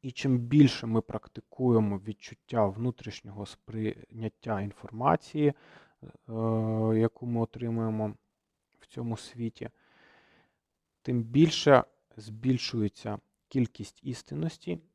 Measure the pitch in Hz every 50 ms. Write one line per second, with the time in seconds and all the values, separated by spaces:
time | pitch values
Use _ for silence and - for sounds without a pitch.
0 | - 131 - - - 139 127 120 120 120 139 151 147 127 - - - 113 113 113
1 | - - - 110 _ - _ - _ _ - - 127 123 117 113 107 101 101 95
2 | 98 110 107 _ - - - _ _ _ 127 113 107 98 92 110 117 123 120 -
3 | - 110 - - _ 104 101 104 101 - - _ _ - 110 110 110 107 - -
4 | - _ - 113 113 110 _ _ - 117 107 98 101 101 98 - - - 113 110
5 | 123 143 165 165 - - - 151 147 147 143 _ _ - - - - _ _ _
6 | - - - - _ - 113 113 113 113 113 113 113 113 110 110 110 110 110 110
7 | 113 117 _ - 123 120 117 117 117 - - 120 123 117 113 113 113 113 110 110
8 | 107 104 - _ _ _ _ _ _ _ _ _ _ _ _ _ - _ - 127
9 | 120 117 113 - - - - 120 117 113 - - 120 113 _ _ _ _ _ _
10 | _ _ _ _ _ _ _ _ _ _ _ _ _ _ _ _ _ _ _ _
11 | _ 127 123 120 113 113 120 143 165 165 - - - 147 139 123 - _ _ _
12 | _ _ _ - 104 110 107 110 117 131 127 120 - - - 113 107 101 _ -
13 | - 107 104 - _ _ _ _ _ _ - 135 - - _ - 104 - _ _
14 | _ 139 120 - - - 143 147 160 165 - - - 175 175 165 160 _